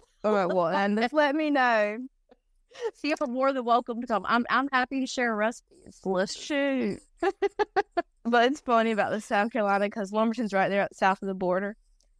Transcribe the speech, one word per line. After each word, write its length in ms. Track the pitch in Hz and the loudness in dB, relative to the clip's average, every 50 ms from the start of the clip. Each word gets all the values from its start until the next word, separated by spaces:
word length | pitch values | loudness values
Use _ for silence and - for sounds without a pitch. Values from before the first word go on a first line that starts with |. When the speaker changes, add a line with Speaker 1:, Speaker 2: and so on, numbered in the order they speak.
| _ _ _ _ - | _ _ _ _ 0
Speaker 1:
All 80 | 214 208 | 2 2
right, 120 | 202 185 170 | 2 2 2
well, 200 | 190 185 170 160 | 2 2 2 2
and 300 | 180 196 196 208 202 214 | 2 0 0 2 0 0
just 160 | 240 240 294 | 0 0 2
let 200 | 302 294 277 277 | 2 2 4 2
me 140 | 320 311 302 | 0 0 2
know. 480 | 285 277 254 247 233 214 208 208 214 233 254 269 _ _ _ _ - _ _ _ _ _ _ _ - - 494 440 - | 2 2 4 4 4 2 2 0 -2 -8 -12 -16 _ _ _ _ -20 _ _ _ _ _ _ _ -16 -8 -8 -8 -8
Speaker 2:
See, 180 | _ - 285 311 - | _ -2 -2 -2 -2
I'm 120 | 302 247 | -2 -4
more 220 | 240 254 262 269 277 | -2 0 0 0 0
than 100 | 262 240 | 0 0
welcome 380 | 233 233 240 - - 233 226 | 2 2 2 2 -2 -8 -8
to 60 | 254 247 | -4 -2
come. 180 | 226 196 185 - | -2 -2 0 0
I'm, 180 | 214 240 233 - | 0 0 2 2
I'm 180 | - 247 269 277 | 0 0 0 2
happy 280 | 262 254 254 - 269 269 | 0 0 0 0 -2 -6
to 80 | 254 - | -4 -4
share 260 | - 269 247 233 220 | -4 -2 -2 -2 0
recipes. 640 | 208 214 226 247 - _ _ _ - - - - - - | 0 -2 -2 -2 -6 _ _ _ -20 -20 -20 -20 -10 -4
Let's 320 | 190 190 180 196 - - - | -2 0 0 0 -2 -4 -10
Speaker 1:
Shoot. 640 | - - 302 277 277 277 269 254 240 208 185 - _ _ _ - | -6 -4 -2 0 0 0 0 0 -2 -2 -4 -6 _ _ _ -4
<laughs> 100 | - 381 - - 403 403 _ - 427 - - 392 403 _ - 349 - _ _ _ - | -2 -2 -2 0 -4 -4 _ -2 -4 -2 0 -2 -2 _ -4 -6 -6 _ _ _ -4
But 260 | 233 233 240 233 254 | 2 4 4 4 4
it's 80 | 294 - | 2 -2
funny 300 | - 262 240 226 220 226 | -2 0 2 2 2 2
about 200 | 226 202 180 104 | 0 0 0 0
the 100 | 180 220 | -2 -4
South 300 | - - 247 202 202 233 | -4 -2 0 0 0 0
Carolina 380 | - 240 208 202 196 196 202 202 | 0 -2 0 0 2 0 0 -2
'cause 220 | - 233 196 185 | -4 -6 -8 -4
Lumberton's 420 | 208 220 220 233 220 247 233 202 196 | 0 0 0 0 0 -2 -4 -2 0
right 160 | 190 190 160 | 0 0 2
there 180 | 196 202 190 - - | 2 0 -2 -2 -2
south 280 | - 214 190 190 - 202 | 0 0 0 0 0 -4
of 40 | 196 | -8
the 60 | 190 | -6
border. 420 | 185 190 180 180 190 202 202 214 _ _ _ _ _ _ _ _ _ | -4 -2 -2 -2 -2 -2 -6 -10 _ _ _ _ _ _ _ _ _